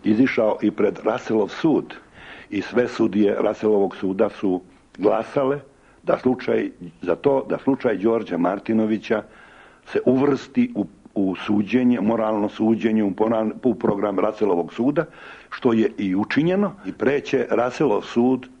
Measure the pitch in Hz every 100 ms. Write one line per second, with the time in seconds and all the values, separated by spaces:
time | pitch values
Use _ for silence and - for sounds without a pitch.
0 | 101 107 131 - 110 95 107 - 101 90
1 | - 107 - 113 98 - 165 120 - -
2 | - - - - - 101 - 123 120 -
3 | 113 98 101 98 104 107 107 104 98 -
4 | 95 95 107 - 101 90 - - _ -
5 | 101 107 113 - 135 143 - _ _ _
6 | 170 156 127 123 - 113 104 - 87 -
7 | 90 85 143 135 - 92 - 139 123 101
8 | 110 117 110 85 85 98 - 113 110 107
9 | - 107 - - - - - - - -
10 | - 131 143 135 - - 120 104 95 -
11 | - - 95 87 - 104 98 120 123 123
12 | 101 113 110 107 101 - 110 113 117 110
13 | 101 92 110 113 110 - 131 104 110 101
14 | 104 95 104 107 104 87 80 - 123 147
15 | 156 - - - - - 127 113 107 -
16 | 101 92 107 - 160 185 208 - 95 -
17 | 117 143 - 135 120 110 120 - 151 101
18 | - - 123 127 127 -